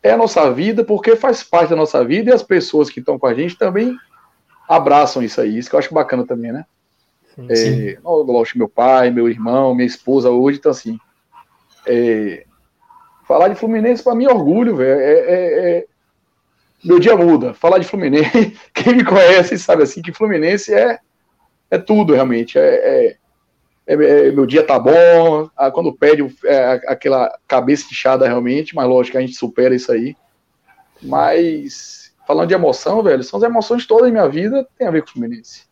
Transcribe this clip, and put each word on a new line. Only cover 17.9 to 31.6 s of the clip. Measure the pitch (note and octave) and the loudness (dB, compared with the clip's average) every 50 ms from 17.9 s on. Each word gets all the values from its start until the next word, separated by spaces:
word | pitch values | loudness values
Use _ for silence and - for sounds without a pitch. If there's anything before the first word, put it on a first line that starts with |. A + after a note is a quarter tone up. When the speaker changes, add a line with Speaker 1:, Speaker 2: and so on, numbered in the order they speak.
| - G3+ F3+ C#3+ C3+ D3+ D#3 D3 - A#3+ A3 - - - - | -8 -6 -4 0 0 0 0 2 2 0 0 0 -4 -16 -20
Speaker 1:
<laughs> | _ _ | _ _
quem | - - A3 B3 | -4 0 2 2
me | B3 A3+ | 2 2
conhece | E3 F3+ G3 F#3 F3 F#3 F#3 F3 F3 - F#3 | 2 4 6 6 6 6 4 4 0 -2 -8
sabe | - - F3+ E3 D3 | -2 -2 2 2 2
assim | C#3 - - E3 | 0 0 -12 -14
que | F3 E3 | -14 -8
Fluminense | - A3 G#3+ G3+ E3 D3+ E3 G3 G3+ G3 - G#3+ | -4 -4 -2 -2 -2 -2 -2 -2 -4 -4 -2 0
é, | G3+ A3 A#3+ A#3 A#3 _ _ _ _ _ _ _ _ _ _ _ _ _ _ | 2 2 0 0 -4 _ _ _ _ _ _ _ _ _ _ _ _ _ _
é | - - | -6 -6
tudo | F#3 - G#3+ G#3 G#3 E3 D3 | -2 0 0 0 2 4 2
realmente. | C3 C3+ C3 A#2+ A#2 A#2 A#2 - B2+ | 2 2 0 -2 -4 -4 -4 0 0
É, | - - - | 2 2 2
é, | - - - C#3 C3 A#2+ A#2 - _ _ _ _ _ _ _ _ _ _ _ _ _ _ | 2 0 0 0 2 0 0 -2 _ _ _ _ _ _ _ _ _ _ _ _ _ _
é, | - D3 D3+ D3+ C#3 C#3+ D3 C#3+ C#3 | -4 0 2 2 4 4 4 4 4
é, | |
meu | C3+ C#3+ - | 2 2 0
dia | E3+ C3 D#3 D#3 | 2 2 0 2
tá | - C#3 B2+ | 2 0 2
bom, | A#2 C3 D#3 E3+ F3 E3+ E3+ E3 E3 E3 D#3 D3+ D#3 D#3 _ | 4 4 6 6 6 6 6 6 4 2 0 -2 -6 -8 _
ah, | - C#3 - | -2 -2 -2
quando | E3 - E3+ D#3+ | -2 -2 -6 -6
perde, | C3+ _ - D3 D3+ D3+ C#3+ C3 B2+ _ - | -4 _ 2 2 2 2 0 -8 -8 _ -2
é, | - C#3+ C3+ B2+ | 0 0 2 2
a-, | B2 B2+ B2 - - C3+ | 0 -2 -4 -4 -6 -8
aquela | B2+ - C#3+ C3+ C3 B2 - - - _ _ | -4 -2 -2 -2 0 -2 -4 -6 -10 _ _
cabeça | - B2+ A#2+ B2+ D3 C#3+ - - | -2 -2 0 0 -2 -2 -4 -12
inchada | - - - C3 C3 C3 C3 | -14 -4 -2 0 0 2 2
realmente, | B2 A#2+ B2 A#2+ A#2+ B2+ C#3+ D#3 D3+ - | 0 0 -2 -4 -2 -4 -4 -6 -6 -6
mas | D#3+ C3 | -4 -2
lógico | B2 B2+ B2+ B2 B2 - | 0 2 2 0 0 -2
que | C3 | -6
a | C3 | -6
gente | B2+ B2+ | -6 -8
supera | - - A#2 - - B2+ B2+ B2+ | -10 -10 -8 -2 0 0 0 0
isso | B2 B2+ - | 0 -2 -4
aí. | B2 A2+ A#2 C3+ D#3 _ _ _ _ _ _ _ _ _ _ _ _ _ _ _ _ _ - | -4 -4 -4 -6 -10 _ _ _ _ _ _ _ _ _ _ _ _ _ _ _ _ _ -12
Mas | C3 C3+ C#3+ D3 D3+ D#3 E3 - - D#3+ D#3 | -6 -4 -2 -2 0 0 0 -2 -2 -4 -8